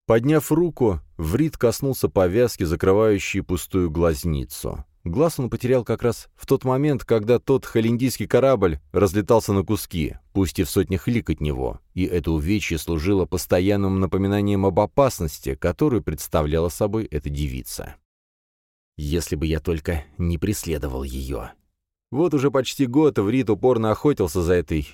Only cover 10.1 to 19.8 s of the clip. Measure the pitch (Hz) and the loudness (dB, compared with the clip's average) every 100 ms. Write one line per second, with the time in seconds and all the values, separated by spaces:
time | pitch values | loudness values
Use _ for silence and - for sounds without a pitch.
10.1 | - _ 101 92 - 87 101 85 95 - | -6 _ -2 -2 0 0 0 0 -2 -2
11.1 | 120 - 78 76 65 62 - _ - 92 | -2 -2 -4 -4 -4 -6 -6 _ -4 -2
12.1 | 87 85 80 78 107 - 80 - 82 87 | -2 0 -2 0 -2 -2 -6 -4 -2 0
13.1 | 98 85 90 - 90 95 104 98 95 95 | 0 0 -4 0 2 2 2 0 0 0
14.1 | 95 98 101 101 98 98 90 104 - 135 | 0 0 0 0 2 2 2 0 2 0
15.1 | - 82 - 65 69 87 - 151 110 78 | 0 -8 -6 -8 -4 -4 0 0 0 -2
16.1 | 76 - 85 73 80 85 - 104 110 - | -8 -2 -2 0 0 -2 -2 -2 -2 -4
17.1 | 76 71 71 73 64 - - - - _ | -6 -6 -4 -4 -6 -10 -12 -14 -16 _
18.1 | _ _ _ _ _ _ _ _ - 73 | _ _ _ _ _ _ _ _ -10 -4
19.1 | 85 - 78 80 78 - 80 | -4 -2 -4 -2 -2 -2 -4